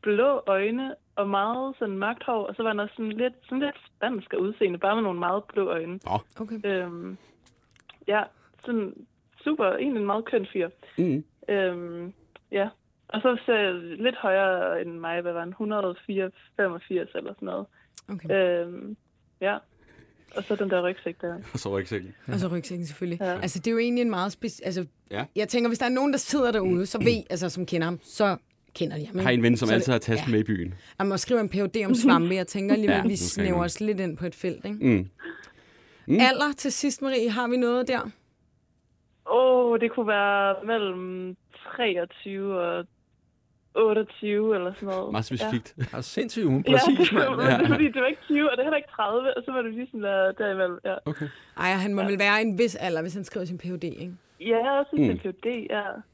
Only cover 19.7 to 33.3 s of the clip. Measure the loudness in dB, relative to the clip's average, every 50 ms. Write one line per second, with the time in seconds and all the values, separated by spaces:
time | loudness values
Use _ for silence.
19.7 | _ _ _ _ -20 -20 -20 _ _ _ _ _ -10 -10 -4 -4 -2 -2 0 0
20.7 | 0 0 0 0 -4 -4 -8 -10 -10 _ -8 -8 -8 -8 -12 -10 -10 -8 -4 -2
21.7 | -2 -2 -2 -2 -6 -6 -6 -8 -16 _ -10 -6 -4 -2 -2 -2 -2 -4 -6 -6
22.7 | -8 -8 -8 -8 -8 -8 -6 -6 -4 -2 -2 -2 -2 -2 -4 -4 -4 -2 -2 0
23.7 | 0 2 2 2 2 2 2 2 0 0 -2 -2 -4 -6 -8 -8 -8 -6 -6 -6
24.7 | -4 -4 -6 -8 _ _ _ _ -6 -6 -6 -4 _ -4 -2 0 0 2 2 2
25.7 | 0 0 0 0 2 2 2 2 2 0 0 0 2 2 2 4 2 2 2 2
26.7 | 2 2 0 -2 -2 2 2 2 2 2 0 -4 -4 -4 -2 -4 -4 -4 -4 -2
27.7 | 0 0 0 0 -2 -6 _ -14 0 2 2 2 2 0 _ _ _ _ _ _
28.7 | _ -6 -4 -4 -4 -6 -8 -6 -4 0 2 4 4 6 6 6 4 4 4 4
29.7 | 4 4 4 2 2 2 2 0 0 0 0 2 2 2 2 2 0 -2 -2 -6
30.7 | -8 -12 -16 -20 -6 _ -2 0 0 0 0 2 2 2 2 0 0 -2 -2 0
31.7 | 0 -2 2 2 2 6 6 6 6 6 6 2 2 0 -2 -2 -4 -4 2 2
32.7 | 2 4 4 4 2 4 2 0 0 0 -2 -2